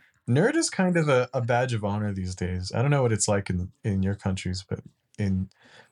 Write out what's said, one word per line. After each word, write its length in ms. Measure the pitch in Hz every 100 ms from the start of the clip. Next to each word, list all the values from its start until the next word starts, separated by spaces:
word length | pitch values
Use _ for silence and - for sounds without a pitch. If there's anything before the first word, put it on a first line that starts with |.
| _ _ -
Nerd 260 | 123 226
is 160 | 320 -
kind 260 | - 180 170
of 120 | 151
a, 200 | 127 123
a 80 | 135
badge 320 | 120 120 127
of 120 | 117
honor 280 | 101 104 104
these 220 | 95 92
days. 380 | 90 90 90 90
I 80 | 110
don't 80 | 135
know 120 | 143
what 100 | 123
it's 160 | 104 -
like 220 | 101 98
in, 220 | 90 92 -
in 200 | 110 95
your 120 | 95
countries, 500 | 98 101 95 92 92 -
but 120 | 95 - _ _ -
in 300 | 101 92 95 _ - - -